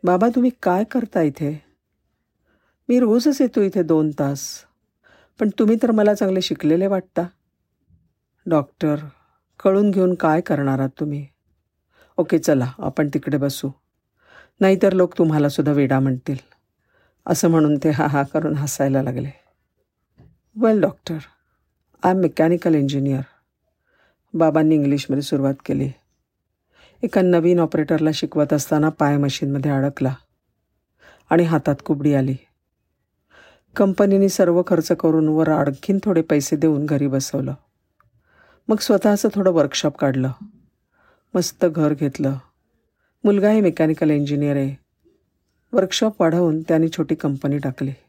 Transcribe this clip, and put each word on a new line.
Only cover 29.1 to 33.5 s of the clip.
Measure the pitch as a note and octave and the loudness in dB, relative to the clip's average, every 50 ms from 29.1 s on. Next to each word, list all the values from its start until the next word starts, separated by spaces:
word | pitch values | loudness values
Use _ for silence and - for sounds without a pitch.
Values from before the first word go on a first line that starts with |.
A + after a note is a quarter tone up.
| C#3+ D3 | 2 0
मशीनमध्ये | C#3+ C#3 C3 - - C#3 C#3 C#3+ C3+ D3 | 0 -2 -4 -4 -6 -4 -4 -4 -2 -2
अडकला | C#3+ C3+ C3+ C#3+ C#3 - C3 C3 C3+ - _ _ _ _ _ _ _ _ _ _ _ _ _ _ _ _ _ - - _ _ _ | -2 0 -2 -4 -4 -2 -4 -4 -4 -6 _ _ _ _ _ _ _ _ _ _ _ _ _ _ _ _ _ -20 -20 _ _ _
आणि | D#3+ E3 F3 | 2 2 2
हातात | D#3+ D#3+ D3+ - - C#3+ - - | 2 0 -2 0 -2 -4 -4 -2
कुबडी | - D#3+ C#3+ C#3 D3 C#3+ | -6 -4 -2 0 0 2
आली. | C#3 C3 C3+ C3 C3 _ _ _ _ _ _ _ _ _ _ _ _ _ _ _ _ _ _ _ - - - | 2 0 -2 -4 -6 _ _ _ _ _ _ _ _ _ _ _ _ _ _ _ _ _ _ _ -20 -20 -20